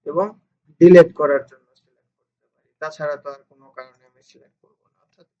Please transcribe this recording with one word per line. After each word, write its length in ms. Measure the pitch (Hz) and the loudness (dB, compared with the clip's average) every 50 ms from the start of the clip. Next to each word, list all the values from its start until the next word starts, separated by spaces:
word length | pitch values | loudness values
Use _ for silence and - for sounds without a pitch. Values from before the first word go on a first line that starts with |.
| - 147 | -18 -10
এবং 180 | 147 170 196 214 208 - _ _ _ _ _ _ _ - | -8 -8 -8 -8 -10 -16 _ _ _ _ _ _ _ 2
ডিলিট 340 | 170 175 180 175 165 165 - | 4 6 6 6 6 4 0
করার 300 | - 151 143 143 139 - - | -6 -4 -4 -4 -4 -6 -10
জন্য 160 | - - _ _ _ | -20 -20 _ _ _
সিলেক্ট 360 | _ _ _ _ _ _ _ _ _ | _ _ _ _ _ _ _ _ _
করতে 280 | _ _ _ _ _ _ _ | _ _ _ _ _ _ _
পারি। 160 | _ _ _ _ - | _ _ _ _ -18
তাছাড়া 360 | 156 156 156 - 156 147 147 | -16 -16 -14 -12 -10 -10 -10
তো 140 | 139 - 147 | -12 -14 -18
আর 120 | 139 139 _ _ | -20 -20 _ _
কোনো 160 | 139 139 135 131 _ | _ _ _ -20 _
কারণে 280 | 131 131 127 123 123 127 | -20 -20 -20 _ _ _
আমি 160 | 127 123 127 107 | _ _ _ _
সিলেক্ট 340 | _ _ - _ _ _ _ | _ _ -20 _ _ _ _
করব 180 | _ _ _ _ _ | _ _ _ _ _
না। 180 | _ _ _ | _ _ _
অর্থাৎ 240 | _ _ _ _ _ _ _ _ | _ _ _ _ _ _ _ _